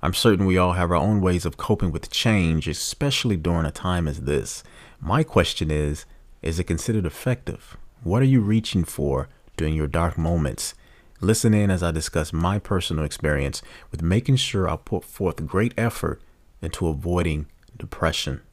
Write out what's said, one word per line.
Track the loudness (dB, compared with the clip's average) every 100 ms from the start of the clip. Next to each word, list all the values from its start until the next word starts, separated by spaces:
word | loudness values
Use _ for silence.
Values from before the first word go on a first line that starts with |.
I'm | -2
certain | 2 4 4
we | 4 4
all | 2
have | 2 2
our | 2
own | 2 2
ways | 2 2 -2
of | -6
coping | -2 0 0
with | -2 -4
change, | -2 2 4 4 2 -2
especially | -6 -6 -4 -2 0 0 0
during | 0 0
a | 0
time | -2 -2 0 -2
as | -2
this. | -2 -2 -2 -12 -16 -20 -20 -12
My | -2 0
question | 2 2 2 0 -2
is, | 0 0 -4 -10 -20 -20 -10
is | -6 -4
it |
considered | -2 -2 0 -2 -2
effective? | -4 -4 -4 -6 -12 -14 -20 -20 _
What | 0 2
are | 6
you | 6
reaching | 6 2 2 0
for | 0 -2 -2 0 -4 -12 -18 -4
during | -2
your | 0 0
dark | 0 0 0
moments? | 0 2 0 -4 -10 -10 -20 -20 -20 -4
Listen | 0 4 4
in | 4 4
as | 2
I | 0
discuss | -2 -2 -2 -2
my | 0 0 0
personal | -2 -2 -2 -2 -4
experience | -2 -2 0 -2 -6 -12 -20 -14
with | -4
making | 2 2 4 2
sure | 2 0 0
I | -2
put | -4 -6
forth | -6 -4 -2 -2 -2
great | 0 0 0
effort | -2 -2 -4 -6 -12 _ _ -10
into | -10 -2 -2
avoiding | -2 -2 0 0 -2 -6 -14 -20
depression. | -16 -14 -2 -2 -2 -4 -8 -12